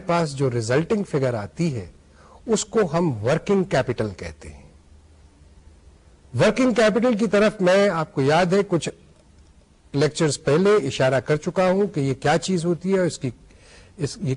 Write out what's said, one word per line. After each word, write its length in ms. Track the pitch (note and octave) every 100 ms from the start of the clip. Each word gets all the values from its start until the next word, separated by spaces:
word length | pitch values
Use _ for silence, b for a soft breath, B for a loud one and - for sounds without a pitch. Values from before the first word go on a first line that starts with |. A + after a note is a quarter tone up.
| -
پاس 280 | E3+ D#3 C#3
جو 140 | C#3
ریزلٹنگ 520 | A#2+ A2 C3 E3 G#3+ G3
فگر 240 | D3 C3
آتی 400 | A#2 G2 - E3+ B2
ہے 100 | F2 - b b b b -
اس 180 | G#3+ -
کو 140 | A3+ F#3
ہم 180 | D#3+ F3 A2 A2
ورکنگ 380 | D#3+ - G3
کیپٹل 460 | F#3+ D3+ B2 A#2+ G#2+ F2+
کہتے 320 | E2+ - -
ہیں۔ 140 | D2+ - - - - - - - _ - - - - - - _ - - A#2+
ورکنگ 340 | F#3+ G#3 C4
کیپٹل 440 | A3 G#3+ G#3+ B3 G#3
کی 100 | A3
طرف 340 | G#3 G#3+ G#3
میں، 280 | F3+ G3 G3+
آپ 240 | E3 D#3
کو 80 | -
یاد 320 | C3+ D#3 F3+
ہے، 80 | G3 G3+
کچھ 220 | F3 - - - _ _ - - _ _ _ _
لیکچرز 500 | C#3 D3+ - D#3+ -
پہلے 320 | - D3+ G3 G#3 C3+
اشارہ 320 | - C3 C3 -
کر 120 | D3+
چکا 320 | - F#3+ F#3
ہوں 160 | F#3 G3+
کہ 120 | D3+
یہ 140 | C3+
کیا 240 | B2 D3 E3
چیز 280 | F3 F#3 F3
ہوتی 280 | E3 F#3
ہے، 60 | F#3+
اس 200 | F3 -
کی، 100 | C3 - - b b b b -
اس، 200 | C#3 -
یہ 140 | C3